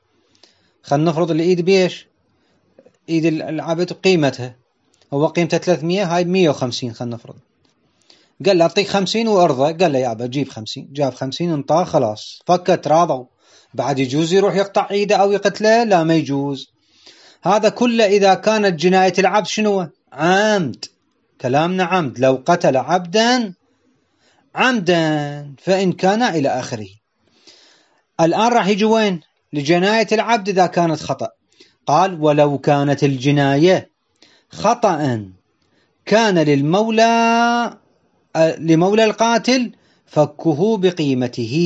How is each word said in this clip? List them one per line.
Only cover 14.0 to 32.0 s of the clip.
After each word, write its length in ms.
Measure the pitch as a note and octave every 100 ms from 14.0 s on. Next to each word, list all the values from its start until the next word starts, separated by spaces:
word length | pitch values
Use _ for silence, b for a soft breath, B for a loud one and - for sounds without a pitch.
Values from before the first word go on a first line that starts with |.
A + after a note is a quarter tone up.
| C3 C#3+ E3
يروح 220 | F#3+ G3 F3+
يقطع 320 | G3 G#3 -
إيده 240 | G3+ G3+ F#3+
أو 160 | G3+
يقتله؟ 520 | G3 G3 F3+ G#3+ A3+
لا، 200 | A#3 F3+
ما 120 | D#3+ E3
يجوز. 560 | C3+ C#3 C#3 C3+ - _ b b b b b b
هذا 260 | E3+ G#3 G#3
كله 360 | G3+ A#3+ A3+ G#3
إذا 280 | G3+ F#3+
كانت 460 | F#3 G#3 A3 G3+ D#3+
جناية 340 | F3+ F#3 F#3 F3+
العبد 280 | F#3 G#3 F3+
شنو؟ 400 | - G#3+ G3 E3 - _
عمد. 720 | - E3 F#3+ G#3+ G3+ C#3 - - _ _ _ _ _
كلامنا 420 | B2 C#3 E3+ F#3
عمد، 360 | E3+ F#3 C#3 A2+
لو 240 | C3 C3 -
قتل 320 | F3 F3 C3
عبدا 760 | B2 F3+ F3 G#3+ A#3 B3+ G#3+ - _ _ _ _ _ _ _ _ _ D#3
عمدا، 1000 | B3 B3 E3 E3+ D#3+ D3+ D3 D3 C#3+ C3+
فإن 340 | - F#3+ F#3+
كان 300 | - F#3 A3
إلى 280 | A#3+ E3 C3+
آخره. 380 | B2 - A2 G2 G2+ _ _ _ b b b b b b b _ -
الآن 320 | E3 F3 A#3
راح 140 | A#3 F#3
يجي 180 | G3+ G#3+
وين؟ 360 | A3+ G#3+ E3+ - _ _
لجناية 540 | D3 C#3 F3 F#3+ A3+ G#3+
العبد 380 | A3 G#3 A#3 G3
إذا 160 | F#3 E3+
كانت 360 | F3+ E3+ D3+
خطأ. 280 | - C3+ A#2+ - _ b b b -
قال: 340 | D3+